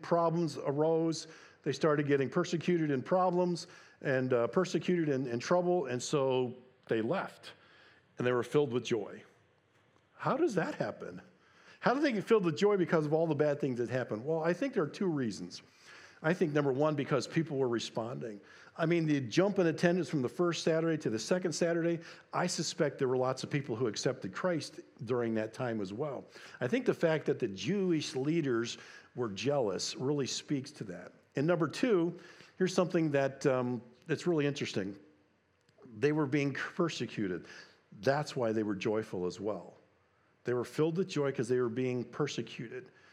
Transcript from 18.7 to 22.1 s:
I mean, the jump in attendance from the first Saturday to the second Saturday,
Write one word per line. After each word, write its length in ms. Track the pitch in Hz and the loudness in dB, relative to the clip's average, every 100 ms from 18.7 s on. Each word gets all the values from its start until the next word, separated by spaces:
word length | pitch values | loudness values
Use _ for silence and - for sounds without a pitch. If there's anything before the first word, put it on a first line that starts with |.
| - | -2
I 120 | 160 | 2
mean, 180 | 170 156 | 2 4
the 140 | 143 | 2
jump 400 | 120 156 196 202 | 2 2 2 4
in 80 | 165 | 2
attendance 420 | 143 180 180 151 | 4 2 2 0
from 140 | 151 | 0
the 60 | 120 | 0
first 340 | - 175 160 | 2 0 2
Saturday 340 | 175 160 165 156 | 2 2 2 0
to 60 | 147 | 0
the 100 | 110 | -2
second 340 | - 185 185 | 0 0 0
Saturday, 460 | 151 170 170 165 165 - | 0 2 2 2 0 -4